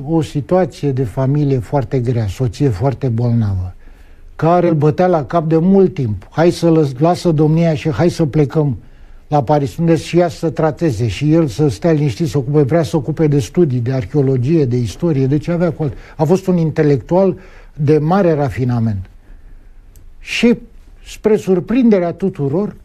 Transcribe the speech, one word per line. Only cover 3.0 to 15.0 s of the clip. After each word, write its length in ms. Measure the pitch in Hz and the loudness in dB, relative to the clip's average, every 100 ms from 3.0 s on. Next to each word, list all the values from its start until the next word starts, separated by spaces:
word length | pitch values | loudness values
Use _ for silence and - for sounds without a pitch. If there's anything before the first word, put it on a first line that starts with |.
| 131 | -2
bolnavă, 680 | 113 120 117 107 95 90 - - - - - - - | -2 0 0 0 -4 -6 -12 -20 -20 -20 -20 -20 -2
care 320 | 160 180 175 | 2 2 2
îl 60 | |
bătea 340 | 160 151 165 180 | 2 2 2 2
la 180 | 165 135 | 0 0
cap 220 | 170 156 | -2 0
de 100 | 160 | 2
mult 360 | 175 196 185 | 4 4 4
timp, 340 | - 120 101 - | 0 -4 -6 -6
„Hai 220 | - 170 | 0 0
să 180 | 165 170 | 2 2
lăs-, 300 | 160 143 127 | 2 2 0
lasă 320 | 165 175 175 | 0 0 0
domnia 420 | 151 151 160 170 151 | 2 2 2 0 0
și 160 | 160 | -2
hai 180 | 127 175 | 0 0
să 160 | 175 156 | 0 0
plecăm 520 | 156 143 160 147 113 - - - - - | 0 0 0 -2 -4 -10 -20 -20 -20 -4
la 160 | 147 | -2
Paris”, 340 | 147 151 139 - | 2 0 0 -2
unde 180 | 165 165 | 0 0
și 220 | - 170 | 0 0
ea 80 | 175 | 0
să 220 | - 165 | -2 -6
trateze 580 | 160 160 - 165 107 120 | -2 -2 0 -2 -2 -2
și 260 | - 151 | -2 2
el 140 | 160 156 | 2 2
să 200 | 127 151 | 0 -2
stea 240 | - 170 | 0 0
liniștit, 360 | 156 147 - 165 | 0 0 -2 -2
să 100 | 147 | -2
ocupe, 240 | 123 147 | 0 0
vrea 220 | 131 170 | 2 0
să 120 | 156 160 | 0 -2
ocupe 320 | 160 151 156 | -2 -2 0
de 120 | 143 | 0
studii, 400 | - 180 165 123 | 0 0 0 0
de 120 | 120 | -2
arheologie, 720 | 131 110 151 135 131 123 165 131 | -4 -2 0 0 0 2 2 2
de 120 | 123 | 0
istorie, 500 | 113 - | -2 -2